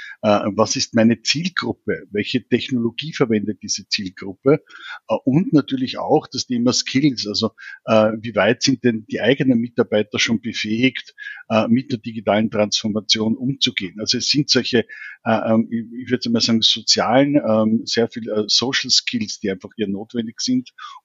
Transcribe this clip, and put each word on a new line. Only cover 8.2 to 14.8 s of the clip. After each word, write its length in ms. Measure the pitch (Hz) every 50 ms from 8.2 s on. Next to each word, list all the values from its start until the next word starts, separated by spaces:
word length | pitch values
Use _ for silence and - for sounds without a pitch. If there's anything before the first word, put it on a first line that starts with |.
wie 160 | 104 120 101
weit 260 | 101 95 107 127 -
sind 220 | - 139 131 - -
denn 220 | 123 110 110 107
die 160 | - 123 113
eigenen 380 | 117 123 139 - 147 131 123 113
Mitarbeiter 580 | 117 120 - - 110 - 110 104 107 - - 113
schon 240 | - - 113 98
befähigt, 720 | - 113 101 - 110 107 110 113 127 - - - - - _ - - - - - - -
äh, 200 | 110 110 107 117
mit 220 | 113 131 131 -
der 100 | 123 110
digitalen 500 | - 120 110 113 101 107 101 107 110 107
Transformation 840 | 110 104 107 101 - - - 107 101 107 98 - - 113 107 110 117
umzugehen? 640 | - 123 135 135 - - 139 - - 95 87 - 107
Also 200 | 107 - - 117
es 100 | - -
sind 220 | - 143 139 -
solche, 300 | - 127 113 - - 117